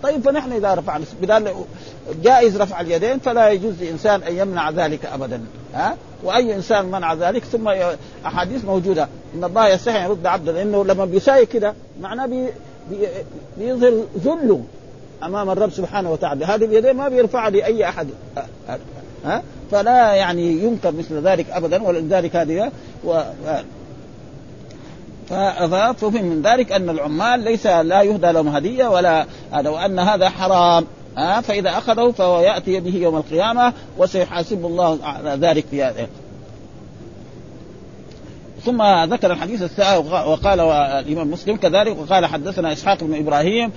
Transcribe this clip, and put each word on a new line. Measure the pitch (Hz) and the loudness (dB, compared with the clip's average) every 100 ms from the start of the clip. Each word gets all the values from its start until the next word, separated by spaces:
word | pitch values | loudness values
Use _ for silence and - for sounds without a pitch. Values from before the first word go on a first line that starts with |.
طيب، | 277 302 | -2 0
فنحن | 254 294 269 | 0 -2 -4
إذا | 233 202 | -4 0
رفعنا | 180 180 151 156 - | -2 -2 -8 -8 -8
بدال | 180 220 214 180 - - - - - 156 | 2 2 2 -8 -12 -16 -18 -18 -14 0
جائز | 180 254 233 196 | 4 6 6 4
رفع | 196 180 | -2 -2
اليدين | 170 165 208 262 | -4 -2 0 -2
فلا | - 233 214 | -2 4 4
يجوز | 202 208 170 | 4 -2 -6
لإنسان | 170 160 214 202 | -8 -2 0 0
أن | 165 175 | 0 -4
يمنع | 196 180 156 | -2 -2 -2
ذلك | 156 160 151 - | 0 -2 -2 -8
أبدًا، | 139 131 120 113 - - | -8 -8 -8 -10 -16 -12
ها؟ | 127 180 339 - - | -4 -4 -4 -12 -10
وأي | 180 208 247 202 | -2 0 2 -2
إنسان | 170 208 185 | 0 0 2
منع | 190 170 | -2 -2
ذلك، | 160 175 233 | 0 0 0
ثم | - 233 214 | -2 -4 0
ي-، | 190 175 160 - - 151 | 0 0 -2 -10 -12 -8
أحاديث | 175 180 254 202 | -4 -4 -4 -2
موجودة | 196 180 170 156 - - 160 | -2 0 0 -2 -6 -14 -8
إن | |
الله | 175 190 214 | -2 4 4
يستحي | 185 240 220 | 4 2 -2
أن | |
يرد | 180 202 175 | -2 -2 0
عبداً، | 185 156 | -2 -2
لأنه | 165 208 202 196 | -2 0 0 2
لما | 190 190 | 2 2
بيساوي | 185 277 269 226 | 0 4 4 4
كده | 233 208 214 - - | 2 -2 -4 -16 -16
معناه | 190 226 269 | -12 -8 -6
بي-، | 254 254 - - - - | -4 -6 -8 -18 -20 -14
بي-، | 196 196 180 - - - - | -6 -4 -4 -12 -16 -18 -10
بيظهر | 226 254 247 226 220 - 190 | -6 2 4 4 0 -2 -2
ذله | 330 269 175 113 - - - - - | 0 2 2 0 -18 -20 -20 -20 -12
أمام | 160 196 196 | -8 -4 -2
الرب | 185 208 | 0 0
سبحانه | - 180 208 180 | -2 -6 -4 -4
وتعالى. | 156 170 143 160 | -2 -4 -4 -2
هذه | 214 220 | 0 4
اليدين | 214 247 262 | 4 4 2
ما | 285 | 0
بيرفع | 254 233 254 220 | 2 2 2 0
لأي | 196 - 226 180 | 0 0 0 0
أحد، | 180 147 - - - 123 - - 117 - - - - 139 | -2 -8 -10 -14 -12 -12 -14 -12 -12 -12 -18 -18 -12 -6
ها؟ | 214 - - - | -6 -6 -16 -2
فلا | 202 208 254 226 | 0 4 6 8
يعني | 196 185 175 170 160 | 6 2 0 0 2
ينكر | 214 233 185 | 0 0 -2
مثل | 160 160 156 165 | -2 -6 -2 2
ذلك | 185 165 | 2 0
أبدًا، | 180 165 180 | -4 -2 0
ولذلك | 214 170 156 185 170 - | 0 -2 0 0 0 -2
هذه | 160 165 233 - - - - | -2 0 -2 -6 -18 -10 -2
و-، | 165 127 110 143 156 - - - - - - - - - - - - - - - - - | -2 -2 -8 -6 -6 -6 -18 -20 -20 -20 -20 -20 -20 -20 -20 -20 -20 -20 -20 -20 -20 -8
ف-، | |
ف-، | 185 196 - 175 185 220 247 | -2 -2 0 0 2 2 2
ففهم | 214 220 185 | -2 0 0
من | 160 | 0
ذلك | 151 247 247 | 2 4 2
أن | 190 180 | 0 -2
العمال | 160 147 151 220 247 | -4 -2 -2 0 0
ليس، | 220 226 220 | 0 0 2
لا | 170 160 185 | 4 4 4
يهدى | 202 208 175 | 4 4 4
لهم | 165 151 | 4 2
هدية | 147 160 254 247 | 0 -2 0 2
ولا | 185 175 160 147 - - | 4 4 2 0 -8 -6
هذا، | - 143 | -2 -2
وأن | 156 190 185 | -2 -2 0
هذا | 180 208 185 | 2 4 2
حرام، | 185 185 190 175 170 160 - - - | 2 2 6 6 6 2 -10 -14 -4
ها؟ | 160 208 | 0 0
فإذا | - 202 190 | 0 -2 0
أخذه | 175 233 226 240 | -2 0 2 2
فهو | 233 185 180 | 2 2 6
يأتي | 180 190 185 185 | 4 2 -2 -2
به | 175 180 | -2 0
يوم | 170 160 | 0 0
القيامة | 147 160 208 233 247 240 - - | -2 0 0 2 2 0 -14 0
وسيحاسب | 185 190 175 175 170 208 170 | 2 2 -2 -2 -4 -4 -2
الله | 170 175 160 | 0 2 2
على | 151 139 147 | -4 -8 -6
ذلك | 139 170 156 143 | 0 2 2 0
في | 139 | -2
هذا. | 139 - 117 - - - - - - - - - - - - - - - - - - - - - - - - - - | -2 -2 -8 -10 -20 -20 -20 -20 -20 -20 -20 -20 -20 -18 -20 -20 -20 -20 -20 -20 -20 -20 -20 -20 -20 -20 -20 -8 -4
ثم | 247 208 185 | 2 4 4
ذكر | 165 233 190 | 2 2 0
الحديث | 165 165 226 | 0 -4 -6
الثاني | 175 - 196 190 | -6 0 2 2
وق-، | 147 175 151 | 2 -2 0
وقال | 156 185 190 | 0 2 2
و-، | 165 | 4
الإمام | 151 143 139 135 156 151 | 2 2 -2 -4 -4 -4
مسلم | 170 - 214 | -6 -4 0
كذلك، | 185 185 208 190 | 2 2 0 -2
وقال: | 151 190 170 | 0 2 2
"حدثنا | 160 151 185 165 | -2 -6 -4 -4
إسحاق | 151 - 196 | -2 0 0
بن | 160 156 | 0 -2
إبراهيم | 151 147 165 220 233 | 0 2 2 0 -2